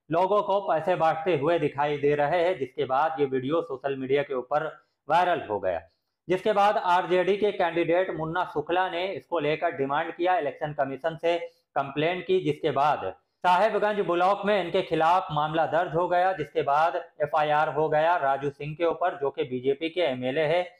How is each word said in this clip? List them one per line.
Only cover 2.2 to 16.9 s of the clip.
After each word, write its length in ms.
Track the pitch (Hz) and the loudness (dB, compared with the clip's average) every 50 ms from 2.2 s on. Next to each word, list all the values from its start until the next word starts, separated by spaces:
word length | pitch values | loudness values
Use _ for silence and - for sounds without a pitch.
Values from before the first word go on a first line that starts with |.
| 143 143 170 180 | 2 2 2 2
हैं, 160 | 165 180 185 - | 2 0 0 -2
जिसके 260 | 135 127 - - 139 | -6 -8 -4 -4 -2
बाद 320 | 123 131 135 156 165 160 151 | 0 0 0 0 0 0 0
ये 60 | 143 | -2
वीडियो 360 | 135 131 131 120 135 160 170 | 0 0 -2 -2 0 -2 -2
सोशल 340 | 165 - 135 123 - 139 139 | -2 -4 -8 -6 -4 -4 -4
मीडिया 260 | 135 131 127 135 143 | -4 -2 0 0 0
के 120 | 139 - 139 | 0 0 -4
ऊपर 300 | 127 123 - 143 151 156 - - - _ _ _ _ _ 135 | -6 -4 -2 -2 -2 -2 -4 -10 -12 _ _ _ _ _ 0
वायरल 340 | 156 170 180 175 170 135 107 101 | 2 2 4 2 0 -2 -2 -4
हो 100 | 104 98 | -4 -2
गया। 200 | 95 92 87 80 - _ _ _ _ _ _ _ - - | -2 -2 -2 -4 -6 _ _ _ _ _ _ _ -4 -2
जिसके 240 | 180 185 - 220 | -2 0 2 2
बाद 240 | 208 202 202 208 214 | 2 4 4 4 2
आरजेडी 600 | 220 - 180 175 185 180 165 180 180 175 180 202 | 2 2 2 2 2 2 2 2 2 2 2 2
के 160 | 196 214 208 | 2 0 0
कैंडिडेट 640 | 196 196 180 165 160 170 165 151 170 180 190 185 175 | 0 0 -2 0 0 0 0 2 2 0 0 -2 -4
मुन्ना 280 | 156 160 160 165 180 170 | -6 -6 -4 -4 -4 -4
शुक्ला 440 | - - 151 147 - 170 185 185 180 | -4 -4 -6 -4 -2 0 0 0 -2
ने 160 | 165 170 180 | -2 -4 -6
इसको 320 | 196 180 139 - - 170 165 | -6 -6 -10 -8 -4 -4 -2
लेकर 320 | 147 147 156 156 175 170 | 0 0 -2 0 -2 -4
डिमांड 420 | - - 135 135 143 151 170 170 | -2 -2 -2 -2 -2 -2 -2 -4
किया, 260 | 165 - 170 180 185 175 | -4 -2 0 0 0 0
इलेक्शन 340 | 151 139 170 - 160 151 | 0 -4 -6 -6 -8 -6
कमीशन 440 | 147 151 135 135 135 131 - 165 165 | -2 -2 -4 -4 -4 -6 -6 -6 -6
से 220 | 156 - 170 170 170 170 - _ _ _ _ - | -2 -2 0 0 -2 -4 -8 _ _ _ _ -4
कंप्लेन 460 | 143 139 139 - 147 151 170 185 185 | -4 -4 -4 -2 -2 -2 -2 -2 -4
की, 200 | - - 185 185 | -2 0 0 0
जिसके 300 | 151 151 143 - - 151 | 0 0 -4 -2 -2 -2
बाद 440 | 127 139 143 151 135 107 98 95 - _ _ _ _ _ - | 0 2 2 2 0 0 -4 -8 -10 _ _ _ _ _ 2
साहेबगंज 540 | 180 180 175 208 226 196 202 202 208 214 196 | 2 4 4 4 2 2 0 0 0 0 -2
ब्लॉक 420 | 190 165 175 175 180 190 202 196 202 | -2 0 0 2 2 2 2 2 0
में 200 | 202 214 196 175 | 0 0 0 0
इनके 180 | 170 165 190 | 0 -2 -2
खिलाफ 460 | 175 - 165 160 160 165 175 190 185 185 | 0 0 0 2 4 4 4 2 2 0
मामला 340 | 151 151 151 156 156 165 156 | -2 -2 -2 0 0 0 0
दर्ज 280 | 143 143 165 180 165 147 | 2 0 0 0 0 0
हो 140 | 165 180 175 | -2 0 2
गया, 240 | 180 175 180 190 | 2 2 2 2
जिसके 300 | 185 151 143 - - 160 | 0 -2 -6 -4 -2 -2
बाद 340 | 147 143 139 151 160 175 | 0 2 2 2 2 2